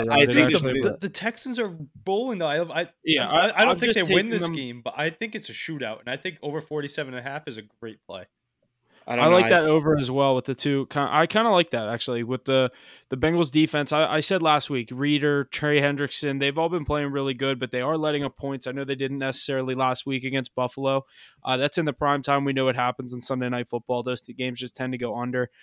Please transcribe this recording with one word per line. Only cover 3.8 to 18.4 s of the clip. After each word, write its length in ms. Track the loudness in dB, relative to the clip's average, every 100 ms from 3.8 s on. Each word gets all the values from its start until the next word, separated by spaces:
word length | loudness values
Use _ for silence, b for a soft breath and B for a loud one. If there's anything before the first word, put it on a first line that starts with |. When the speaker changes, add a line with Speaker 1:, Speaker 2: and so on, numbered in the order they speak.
| 2
Speaker 1:
just 140 | 2 4
Speaker 3:
they 60 |
win 120 | 2 2
Speaker 1:
taking 40 |
Speaker 3:
this 120 | 0
Speaker 1:
them 100 | -2
Speaker 3:
game, 280 | -4 -8 -10
but 100 | -10 -4
I 140 | -4
think 240 | -4 -8
it's 160 | -10 -12
a 40 |
shootout, 480 | -10 -10 -6 -6 -8
and 80 | -8
I 80 | -8
think 200 | -8 -10
over 180 | -8 -8
forty-seven 520 | -6 -6 -6 -6 -8 -8
and 100 | -10
a 20 |
half 200 | -10 -10
is 100 | -14
a 60 |
great 340 | -14 _ -14 -14 -16
play. 200 | -16 -16 _ _ _ _ _ _ b b
Speaker 2:
I 80 | 2
don't 100 | 6
Speaker 1:
I 20 |
Speaker 2:
know. 60 | 8
Speaker 1:
like 100 | 8
Speaker 2:
I 40 |
Speaker 1:
that 140 | 6 6
over 300 | 4 4 2
as 140 | 2
well 240 | 2 2
with 120 | 2 0
the 100 | -2
two. 320 | 0 0 0
Ki-, 80 | -2
I 280 | 2 2 2
kinda 240 | 4 4
like 180 | 4 2
that, 180 | -2 -4
actually, 360 | -4 -2 -2
with 220 | -2 -4 0
the, 260 | 2 2 B B B B
the 80 | -2
Bengals 340 | 2 2 2
defense. 420 | 4 4 2 0
I, 220 | 2 2 2
I 40 |
said 220 | 2 2
last 300 | 4 2 2
week, 180 | -4 -4
Reeder, 520 | -4 0 2 2 0
Trey 360 | -2 -4 2 2
Hendrickson, 600 | 2 0 -4 -4 -4 -2
they've 180 | -2 0
all 120 | -2
been 160 | -2 -2
playing 260 | -2 -2
really 240 | -4 -4 -2
good, 240 | -2 -2
but 100 | -4
they 120 | -4
are 180 | -2 -2
letting 240 | 0 -2
up 120 | -4
points. 300 | -6